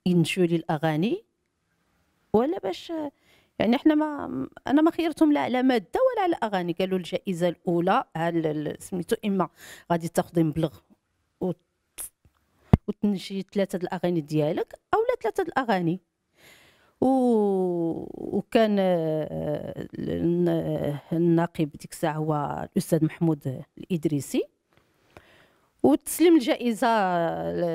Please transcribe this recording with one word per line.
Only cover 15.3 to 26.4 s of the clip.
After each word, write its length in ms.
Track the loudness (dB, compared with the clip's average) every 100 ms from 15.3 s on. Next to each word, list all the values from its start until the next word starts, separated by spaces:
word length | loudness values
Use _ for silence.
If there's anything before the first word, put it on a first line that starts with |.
| -4
د 40 | -4
الأغاني. 520 | -2 0 0 2 -2 _ _ _ _ -20 -20 _ _ _ -2
و-، 1040 | 2 4 4 2 2 2 0 0 -2 -4 -8 -10 -6 -6
وكان، 380 | 0 2 4 2
آه، 1080 | 2 2 0 -2 -4 -6 -4 -6 -6 -10 -12 -8
الن-، 1000 | -6 -2 0 2 2 0 -2 -4 -4 -6 -4
الناقب 580 | 0 4 4 2 -2 -6
ديك 200 | -6 -18
الساعة 220 | -6 -4
هو 540 | -2 -2 -2 -2 -6 -4
الأستاذ 340 | -4 0 2 2
محمود 580 | 2 0 0 -4 -10 -12 -18
الإدريسي. 680 | -6 -2 -2 -2 -2 -4 -4 _ _ _ _ _ _ -20 _ _ _ _ _ _
وتسلم 520 | 2 2 -2 2 6
الجائزة، 520 | 6